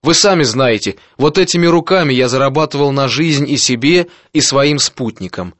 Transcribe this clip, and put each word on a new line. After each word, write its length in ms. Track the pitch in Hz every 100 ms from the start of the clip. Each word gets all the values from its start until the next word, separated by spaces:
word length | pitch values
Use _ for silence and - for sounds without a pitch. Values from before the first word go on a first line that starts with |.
Вы 140 | 156 165
сами 280 | 208 180
знаете, 520 | 135 113 131 110 - - _ -
вот 200 | 143 151
этими 300 | 180 175 170
руками 460 | 170 - 185 156
я 140 | 127 127
зарабатывал 640 | 131 135 139 151 143 143
на 160 | 139 135
жизнь 420 | 120 165 143 143
и 80 | 143
себе, 500 | - 123 139 175 170 - _
и 80 | 156
своим 380 | 135 139 143 147
спутникам. 760 | - - 120 - 92 - 90 -